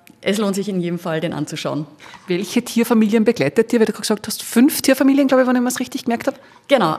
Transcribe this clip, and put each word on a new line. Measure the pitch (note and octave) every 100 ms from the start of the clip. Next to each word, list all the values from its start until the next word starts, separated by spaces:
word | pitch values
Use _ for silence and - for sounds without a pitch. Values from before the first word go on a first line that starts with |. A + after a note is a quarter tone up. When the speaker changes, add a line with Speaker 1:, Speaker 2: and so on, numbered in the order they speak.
| - _
Speaker 1:
es | - G#3
lohnt | G3+
sich | G3 G3
in | F#3
jedem | E3+ E3+
Fall, | F3 D#3+
den | E3+
anzuschauen. | C#3+ D3+ D#3 D3 C#3 D#3 - - - -
Speaker 2:
Welche | F3+ G3+ A#3+
Tierfamilien | A#3+ A3+ A#3 A3+ A3 A3+
begleitet | A3 A3+ C3+ - A3
ihr? | A#3+
Weil | A3
du |
gerade | -
gesagt | - G#3 -
hast, | -
fünf | - A#3 C#4 -
Tierfamilien, | - C4 C4+ C#4 C4+
glaube | B3+
ich, | B3+
wenn | B3
ich |
mir's | B3 B3
richtig | B3 -
gemerkt | - A3+ -
habe. | - - - -
Speaker 1:
Genau, | C4+ E3